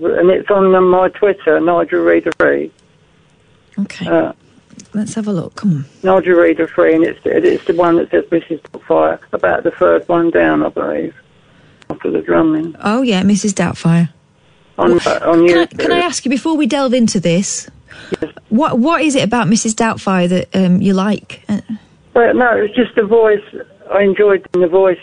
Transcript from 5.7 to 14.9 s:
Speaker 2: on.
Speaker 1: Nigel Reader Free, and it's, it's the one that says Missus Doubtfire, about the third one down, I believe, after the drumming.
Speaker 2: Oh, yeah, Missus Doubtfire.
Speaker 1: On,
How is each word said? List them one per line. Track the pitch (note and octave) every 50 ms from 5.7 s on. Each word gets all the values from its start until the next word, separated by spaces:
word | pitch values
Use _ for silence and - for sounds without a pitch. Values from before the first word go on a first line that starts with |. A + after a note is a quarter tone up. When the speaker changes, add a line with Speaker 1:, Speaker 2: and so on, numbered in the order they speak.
Speaker 2:
on. | D#3+ C#3 C#3 - _ _
Speaker 1:
Nigel | - F#3 F#3+ F#3+ - F3+ F3+
Reader | E3+ E3+ E3 D#3+ D#3 D#3+ D#3+
Free, | - F3 E3+ D#3+ D#3+
and | D#3+ E3
it's, | - - - -
it's | - - - - F3+ - - -
the | - F3
one | E3 F3 E3+ E3+
that | E3+ - -
says | - E3+ - -
Missus | E3+ E3 - - E3 C#3+ - -
Doubtfire, | - - - - E3 D#3+ D#3 D#3 E3 - - -
about | - - - F3+ F3 - -
the | F3
third | - - F3+ F3 E3+ E3 D#3+ -
one | F3 E3+ E3+ E3+
down, | E3 E3+ E3 D#3+ D#3 D3+ D3+
I | D#3
believe, | - D3+ D3 C#3+ D3+ - D#3+ E3 - - - _ _ _ _ _ _ _ _ - _ - - -
after | - - - -
the | - -
drumming. | - - E3+ E3+ E3 D#3+ D#3 D#3 D#3+ E3+ D#3 -
Speaker 2:
Oh, | - G3+ G#3+ B3+
yeah, | C4+ A#3+ G3 F3+ F#3
Missus | G3+ G#3 F#3+ - G#3+
Doubtfire. | F#3+ - F3 - - - - E3+ E3 E3+ E3+ - - _ _ _ _ _ _ _ _ _ _ _ _ -
Speaker 1:
On, | - -